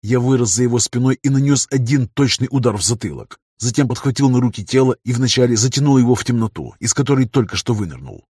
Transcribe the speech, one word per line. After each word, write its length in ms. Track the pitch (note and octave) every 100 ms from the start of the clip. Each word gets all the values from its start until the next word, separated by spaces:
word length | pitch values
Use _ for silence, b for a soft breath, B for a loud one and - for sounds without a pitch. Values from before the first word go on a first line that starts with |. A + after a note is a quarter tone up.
Я 180 | G#2 B2
вырос 300 | B2 C3 A#2
за 140 | -
его 140 | B2 A#2+
спиной 400 | - B2 C3 -
и 80 | C#3
нанес 360 | C3+ C#3 C#3 -
один 380 | C#3 A#2 C#3 A#2
точный 400 | - C3+ - A#2+
удар 260 | C#3 A#2+ G#2
в 60 |
затылок. 560 | F#2 A#2 F#2+ C2+ G#1+ - _ _
Затем 300 | A#2 A#2 C3
подхватил 400 | A#2 C#3 A#2+ C#3
на 100 | B2+
руки 280 | B2 G#2+ F#2+
тело 300 | C3 C3 -
и 120 | -
вначале 420 | A#2+ B2+ - B2 A2+
затянул 400 | B2+ C3+ C#3+ C3+
его 180 | A#2+
в 100 | B2
темноту, 500 | - A#2+ A2+ - B1 -
из 140 | A2
которой 340 | - C3+ C3+ B2
только 300 | C#3 G#2 -
что 160 | -
вынырнул. 540 | A2 F#2 C2 C2 G1+ _